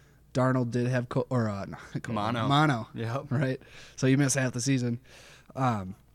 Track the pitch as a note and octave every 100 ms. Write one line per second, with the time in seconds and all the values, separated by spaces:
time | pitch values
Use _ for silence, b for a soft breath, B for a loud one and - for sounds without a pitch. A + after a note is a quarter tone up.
0 | b b - C3 B2+ C3 A#2+ A#2+ B2 B2+
1 | B2 C#3 - B2+ A2 G2+ F2 E2 - A2
2 | - A2 G#2+ A#2+ C3+ C#3+ D3+ A#2+ G#2+ -
3 | A2+ C3 D3 C#3 C3+ C3 B B B -
4 | C3 C#3 C#3 C3+ B2+ B2 B2+ C3+ A#2+ A#2+
5 | B B B B B C3 C#3 G#2+ F#2 -
6 | _